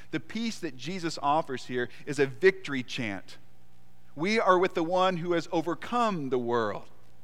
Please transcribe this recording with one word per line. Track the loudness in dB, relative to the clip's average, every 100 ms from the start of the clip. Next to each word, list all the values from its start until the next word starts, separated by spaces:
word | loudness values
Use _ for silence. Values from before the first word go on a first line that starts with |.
| -6
The | -6
peace | -4 -4 -4 -4
that | -6 -6
Jesus | -6 -4 -4 -2
offers | 2 2 2 -4 -4
here | -2 -4 -4 -4
is | 2
a | 2
victory | 4 4 4 0 -4
chant. | -4 -4 -4 -4 -8 -10 -12 -10 -12 -12 -12 -12 -10 -4
We | 0 4
are | 6 6
with | 6 2
the |
one | 2 4 4 2
who | 2
has | 0 2
overcome | 0 0 -2 -2 0 2 0 0
the | 0
world. | 2 2 2 -2 -8 -10 -12 -12